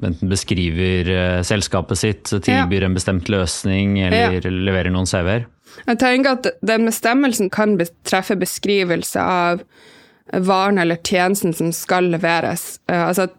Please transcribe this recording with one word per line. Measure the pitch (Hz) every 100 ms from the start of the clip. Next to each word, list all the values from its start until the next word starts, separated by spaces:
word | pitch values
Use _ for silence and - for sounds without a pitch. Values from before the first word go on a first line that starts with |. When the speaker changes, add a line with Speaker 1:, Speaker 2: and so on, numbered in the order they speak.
Speaker 1:
enten | 98 85 95
beskriver, | 92 - - 87 80 92 92 87
eh, | 92 90 90
selskapet | 90 107 95 95 85 95
sitt, | 110 101
tilbyr | - 104 92 123 87 98
Speaker 2:
Ja. | 92
Speaker 1:
en | 92
bestemt | 98 95 87
løsning, | 101 90 - 101 95 98 101
eller | 92 220 233
Speaker 2:
Ja. | 92 85
Speaker 1:
leverer | 92 95 95 90
noen | 92 92
C | 98
V-er. | 87 113 120 _ _ - -
Speaker 2:
Jeg | 349
tenker | 254 247 277
at | 254 214 -
den | 196 220 226
bestemmelsen | 226 226 254 277 226 190
kan | - 214 202
be-, | 170 - -
treffe | 190 185 196
beskrivelse | 180 - - 202 180 170 175 202
av | 180 180 175 175 - - - - - _ -
varen | 185 185 190 196 202
eller | 170 165
tjenesten | - 185 180 196 185 160
som | 165
skal | 165 - 185 180
leveres. | 165 175 170 135 170 - - -
Eh, | 175 165
altså, | 180 185